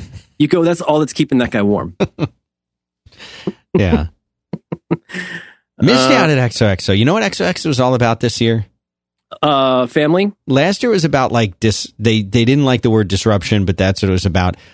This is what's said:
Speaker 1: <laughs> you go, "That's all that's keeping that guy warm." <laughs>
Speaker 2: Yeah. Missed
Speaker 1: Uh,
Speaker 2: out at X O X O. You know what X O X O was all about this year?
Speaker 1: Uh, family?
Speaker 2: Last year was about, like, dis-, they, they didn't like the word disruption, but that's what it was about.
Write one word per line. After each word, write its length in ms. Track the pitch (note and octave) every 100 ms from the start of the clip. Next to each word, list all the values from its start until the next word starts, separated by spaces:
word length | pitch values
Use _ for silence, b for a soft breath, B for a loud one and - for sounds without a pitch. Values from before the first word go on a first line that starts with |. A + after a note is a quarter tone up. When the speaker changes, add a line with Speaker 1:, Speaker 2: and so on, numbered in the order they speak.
| B
Speaker 1:
<laughs> 240 | B B -
you 100 | D3
go, 160 | F3+
"That's 180 | E3 E3+
all 180 | - D3+
that's 140 | D3
keeping 260 | - - B2+
that 100 | A#2+
guy 140 | A2+
warm." 320 | G2+ G2+ E2+ -
<laughs> 1700 | G3 - D3+ - _ _ _ _ _ _ _ - - - - - _
Speaker 2:
Yeah. 340 | - F#2 D#2 D#2+ - _ _ _ - _ - _ E3 _ F3+ F3+ B B B _ -
Missed 280 | - F3+ -
Speaker 1:
Uh, 40 |
Speaker 2:
out 160 | B3+ E3
at 80 | C#3
X 240 | B2 -
O 60 | G#2+
X 220 | F#2+ -
O. 40 |
You 120 | G2 B2
know 80 |
what 100 | G#3+
X 180 | G3+ -
O 40 | F3+
X 200 | F3 D#3+
O 40 |
was 100 | B2+
all 160 | B2+ B2+
about 240 | A#2 A2+
this 200 | A#2 -
year? 240 | A#2 A2 - _ _ _ _ _ _ -
Speaker 1:
Uh, 460 | D3+ C#3 C3 B2+ B2
family? 440 | D#3 D3+ F3 G3+ - -
Speaker 2:
Last 380 | C3 E3 G3+
year 60 | B3
was 140 | G3+ D#3
about, 260 | C3+ B2+
like, 260 | A#2 G#2+ -
dis-, 300 | A2 - - -
they, 240 | A2 A2
they 220 | G2 A2+
didn't 220 | A#2 C#3+ C3+
like 160 | B2
the 80 | A#2+
word 180 | A2 F#2
disruption, 560 | G2 A2+ G2+ - G#2+ F#2+
but 120 | F2+
that's 240 | F#2+ F#2+
what 80 | F#2+
it 20 |
was 140 | F#2 G2
about. 320 | F2+ F2+ - b